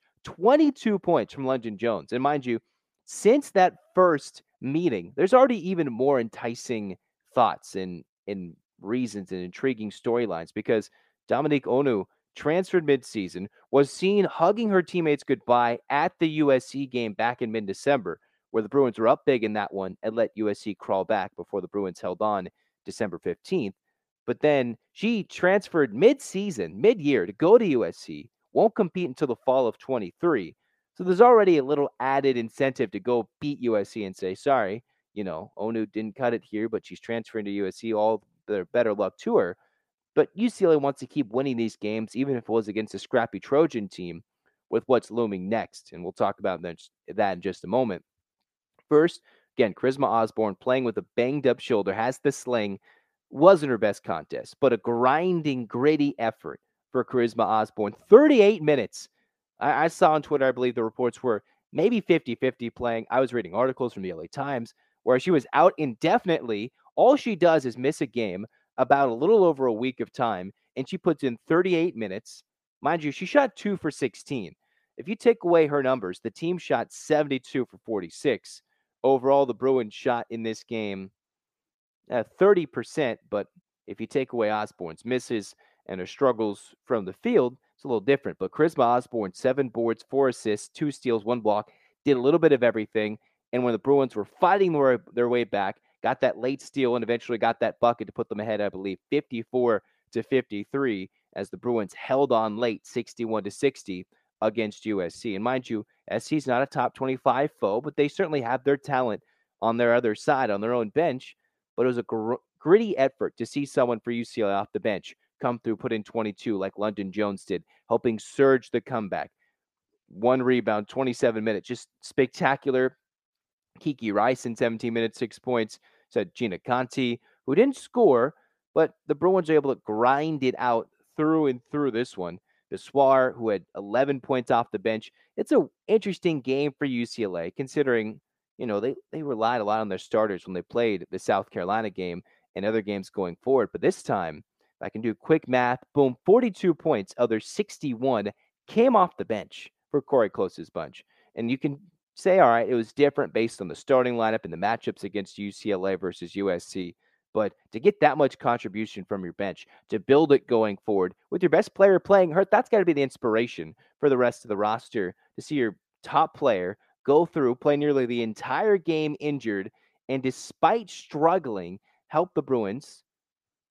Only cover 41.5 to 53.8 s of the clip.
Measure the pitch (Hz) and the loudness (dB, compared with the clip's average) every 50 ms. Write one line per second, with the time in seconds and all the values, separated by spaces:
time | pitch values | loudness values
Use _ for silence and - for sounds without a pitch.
41.5 | 127 117 113 107 - - - 104 110 110 110 104 - 117 135 139 131 117 - - | -2 -2 -2 -4 -4 -6 -8 -6 -4 -6 -6 -6 -4 -4 -2 -2 -4 -4 -2 0
42.5 | 110 113 104 107 95 110 107 - - 98 - - - 120 117 - - 92 - - | 0 0 0 0 -6 -6 -6 -6 -10 -12 -8 -2 -2 -2 0 -2 -6 -12 -6 0
43.5 | 139 147 165 151 - 113 101 92 - - 90 87 85 85 _ _ _ _ _ _ | 2 2 2 2 0 -6 -8 -8 -12 -12 -12 -12 -12 -14 _ _ _ _ _ _
44.5 | _ _ _ - - 113 - - 127 113 - - 107 120 117 107 98 92 90 98 | _ _ _ -4 -4 -2 2 2 2 2 2 -2 -4 -4 -2 -2 -4 -6 -4 -4
45.5 | 117 110 90 - - - _ - - 85 87 90 - - 113 98 101 - 101 98 | -4 -4 -4 -6 -14 -20 _ -20 -16 -12 -12 -10 -4 -4 -4 -4 -4 -4 -6 -6
46.5 | 90 80 85 87 82 - - _ _ _ _ - 87 104 107 98 92 87 87 98 | -6 -6 -8 -12 -12 -14 -20 _ _ _ _ -12 -4 -4 -2 -2 -2 -6 -6 -8
47.5 | 90 - - 90 107 127 131 110 90 - _ _ _ _ _ _ _ _ _ _ | -8 -8 -8 -4 -2 -2 -2 -2 -4 -10 _ _ _ _ _ _ _ _ _ _
48.5 | _ _ _ _ _ _ _ - 151 147 160 170 - - _ _ _ _ _ _ | _ _ _ _ _ _ _ 2 4 4 4 4 0 -6 _ _ _ _ _ _
49.5 | - - 120 101 87 - - 131 131 143 135 117 113 113 113 110 - 110 110 104 | 0 0 0 0 0 -2 -2 -2 0 0 0 2 2 2 0 0 0 -2 -2 -2
50.5 | 95 _ - 127 127 135 127 117 101 104 90 _ - 123 117 127 143 147 127 127 | -4 _ -2 0 0 0 0 -2 -4 -6 -8 _ -2 -2 -2 0 -2 0 0 0
51.5 | 117 - - - 123 104 95 98 95 110 113 127 131 - - 143 135 - - 123 | 0 0 -2 -2 0 0 0 -2 -2 -2 -2 -4 -4 -2 -2 -2 -2 -2 -6 -4
52.5 | 123 113 104 101 98 - _ _ _ _ _ _ _ _ _ - - 135 156 190 | -2 -2 -2 -4 -6 -10 _ _ _ _ _ _ _ _ _ -12 -2 4 6 6
53.5 | 196 156 147 139 123 101 | 6 6 2 -2 -2 0